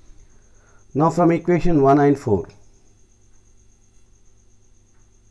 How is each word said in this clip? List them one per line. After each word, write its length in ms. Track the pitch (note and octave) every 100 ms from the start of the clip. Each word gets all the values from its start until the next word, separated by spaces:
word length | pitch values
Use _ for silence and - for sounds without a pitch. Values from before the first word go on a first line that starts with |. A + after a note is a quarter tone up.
| - - - - _ - _ - -
Now, 160 | C3+ D#3+
from 220 | D#3+ E3
equation 500 | E3+ E3+ F3 - D#3+
one 180 | C3+ C#3+
and 180 | C#3+ C#3
four, 300 | A#2+ G2 - - - _ _ _ _ _ _ - _ _ _ _ _ - _ _ - _ _ _ _ _ _ _ _ _ _